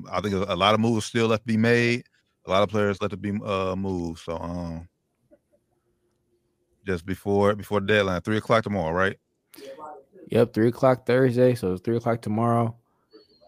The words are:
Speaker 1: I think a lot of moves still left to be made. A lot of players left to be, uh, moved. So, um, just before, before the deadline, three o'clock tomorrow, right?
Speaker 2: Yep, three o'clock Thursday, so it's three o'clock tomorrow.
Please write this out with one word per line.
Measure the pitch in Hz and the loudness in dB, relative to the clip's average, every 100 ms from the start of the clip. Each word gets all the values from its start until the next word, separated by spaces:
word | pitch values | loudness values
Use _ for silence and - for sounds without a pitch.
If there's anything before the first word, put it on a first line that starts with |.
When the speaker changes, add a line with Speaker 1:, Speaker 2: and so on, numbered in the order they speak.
| 113 | -4
Speaker 1:
I | 92 | -4
think | 101 | -2
a | 98 98 | -2 -2
lot | 90 98 | 2 4
of | 110 | 4
moves | 117 113 - | 2 0 -2
still | 117 113 | 0 0
left | 113 | 0
to | - | 0
be | 110 | 0
made. | 117 120 120 120 - _ _ _ - | 4 4 2 -2 -6 _ _ _ -2
A | |
lot | 92 | 0
of | 101 | 2
players | 107 104 98 | 2 0 0
left | 104 | -4
to | 92 | -6
be, | 101 101 | -6 -6
uh, | 107 98 92 | -4 -2 -2
moved. | 92 98 92 85 82 | -4 -4 -4 -6 -8
So, | - 82 | -10 -8
um, | 85 87 85 82 87 _ _ _ _ _ _ _ _ _ _ _ _ _ _ _ _ _ _ _ | -8 -8 -8 -10 -14 _ _ _ _ _ _ _ _ _ _ _ _ _ _ _ _ _ _ _
just | - 92 85 | -4 -4 -4
before, | 92 101 101 101 | -8 0 2 4
before | 104 101 104 | 2 -2 -2
the | 98 | 2
deadline, | 107 98 90 | 2 2 0
three | 95 107 | -2 -4
o'clock | - 113 | 0 0
tomorrow, | 113 101 80 | 0 -4 -2
right? | 85 95 - _ _ _ - - - - - _ - - | 0 0 -2 _ _ _ -20 -18 -16 -16 -18 _ -20 -2
Speaker 2:
Yep, | - 117 | 2 2
three | - 113 | 2 0
o'clock | 120 135 127 - | 4 2 2 0
Thursday, | 123 131 117 127 | 2 2 4 4
so | 120 95 | 4 -2
it's | 90 | -4
three | - 117 | -2 -2
o'clock | 117 113 | -2 -4
tomorrow. | - 107 117 117 117 - _ _ _ - _ _ | -2 -2 2 2 0 -4 _ _ _ -20 _ _